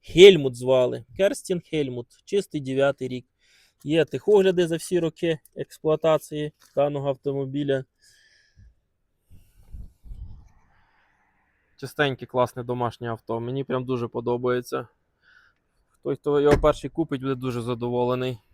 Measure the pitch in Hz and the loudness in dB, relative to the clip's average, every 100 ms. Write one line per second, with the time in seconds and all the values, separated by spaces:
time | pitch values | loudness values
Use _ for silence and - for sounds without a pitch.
0 | - 160 196 180 135 120 123 131 123 123 | -4 10 10 10 2 -4 0 2 2 -2
1 | 113 - 190 277 - 175 - 156 139 120 | -14 -2 -2 -2 -6 -6 -4 -4 -4 -6
2 | 117 _ - 202 190 151 131 131 139 135 | -12 _ -4 -4 -4 -8 -4 0 0 0
3 | 127 123 - _ _ _ _ _ 143 160 | -8 -10 -12 _ _ _ _ _ -2 0
4 | 151 131 - 208 190 180 170 165 - 180 | 0 -2 4 4 4 2 0 -2 -2 -2
5 | 165 - 170 156 _ - 143 - 156 156 | -2 -4 -4 -4 _ -14 -14 -8 -2 0
6 | 165 156 - 151 151 _ _ - 143 143 | 2 0 -2 -10 -10 _ _ -2 -2 -2
7 | 139 131 - 139 135 139 143 135 131 _ | -4 -4 -4 -4 -6 -6 -2 -2 -4 _
8 | _ _ _ _ _ _ - _ _ _ | _ _ _ _ _ _ -20 _ _ _
9 | _ _ _ - _ _ - - - _ | _ _ _ -20 _ _ -20 -16 -16 _
10 | - - - - - _ _ _ _ _ | -18 -14 -14 -16 -20 _ _ _ _ _
11 | _ _ _ _ _ _ _ _ 135 - | _ _ _ _ _ _ _ _ -14 -2
12 | 147 131 123 131 123 - 120 123 120 - | -2 -2 -6 -2 -2 -2 -8 -4 -4 -6
13 | 120 113 _ 113 117 135 135 131 127 127 | -10 -10 _ -8 -6 -8 -4 -6 -4 -4
14 | 117 120 120 120 123 123 123 131 120 _ | -4 -6 -4 -2 0 -2 -2 -8 -8 _
15 | _ _ _ _ _ _ _ _ _ _ | _ _ _ _ _ _ _ _ _ _
16 | - 139 - 147 143 147 151 143 139 - | -8 -6 -2 2 4 4 4 0 -6 -6
17 | 160 139 131 135 127 120 117 120 120 123 | -6 -4 -6 -6 -4 -6 -6 -6 -4 -2
18 | 123 127 127 123 _ | -2 -2 -4 -8 _